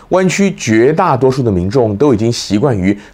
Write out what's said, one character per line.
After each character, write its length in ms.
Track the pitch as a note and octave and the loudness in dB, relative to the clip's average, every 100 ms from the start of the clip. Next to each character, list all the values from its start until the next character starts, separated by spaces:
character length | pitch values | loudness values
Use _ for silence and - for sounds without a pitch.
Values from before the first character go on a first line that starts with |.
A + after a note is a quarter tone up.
| - | -4
湾 180 | F3 F#3+ | 0 0
区 260 | - G3 F#3+ | 0 -2 -2
绝 360 | - A2 B2+ | 0 2 2
大 240 | E3 F3+ C3 | 2 0 2
多 160 | C3 | 0
数 100 | C3 | 0
的 80 | A#2+ | 0
民 200 | F#2 F#2 | 0 0
众 260 | B2+ A2+ G2+ | 0 0 0
都 180 | D3 | 0
已 40 | G#2+ | 0
经 120 | A2+ | 0
习 280 | A#2+ - - | -4 -4 -2
惯 200 | D3 G#2+ | 0 0
于 180 | F#2 G2+ - | 0 -2 -6